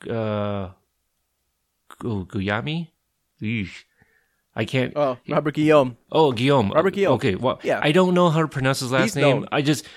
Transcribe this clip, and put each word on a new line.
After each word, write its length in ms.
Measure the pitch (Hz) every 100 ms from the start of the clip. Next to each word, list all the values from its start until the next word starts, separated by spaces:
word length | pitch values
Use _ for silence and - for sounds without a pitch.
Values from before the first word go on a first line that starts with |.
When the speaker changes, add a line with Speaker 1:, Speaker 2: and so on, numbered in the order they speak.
| -
Speaker 1:
uh, 600 | 117 107 104 104 101 92 - _ _ _ _ _ _ _ _ _ _ _ -
Gu-, 280 | 123 104 90
Guyami? 600 | 101 95 104 147 165 160 _ _ _ _ -
Eesh. 420 | 107 117 87 - _ _ _ _ _ _ _ 117
I 80 |
can't. 280 | 113 131 123 147
Speaker 2:
Oh, 220 | 143 123 -
Robert 260 | 151 147
Guillaume. 420 | 151 151 151 127 120 -
Speaker 1:
Oh, 220 | 151 151
Guillaume. 380 | 113 131 139 98
Speaker 2:
Robert 200 | 147 190
Guillaume. 200 | 196 185
Speaker 1:
Okay. 220 | 120 120 92
Well, 240 | 123 -
Speaker 2:
Yeah. 180 | - 117
Speaker 1:
I 100 | 151
don't 220 | 160 185
know 140 | 180 175
how 100 | 160
to 80 | 151
pronounce 320 | 139 131 131
his 100 | 127
last 120 | 131
Speaker 2:
He's 120 | 131 139
Speaker 1:
name. 240 | 143 139
Speaker 2:
known. 80 | -
Speaker 1:
I 100 | 143
just, 240 | 143 147 -